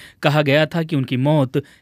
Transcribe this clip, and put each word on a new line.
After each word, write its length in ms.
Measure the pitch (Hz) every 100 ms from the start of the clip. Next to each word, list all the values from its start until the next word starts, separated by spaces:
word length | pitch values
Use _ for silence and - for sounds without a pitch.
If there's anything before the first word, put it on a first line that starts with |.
| - -
कहा 200 | 151 151
गया 240 | 147 143 156
था 160 | 170
कि 140 | 160 147
उनकी 200 | 127 127
मौत 400 | 139 151 131 147 - _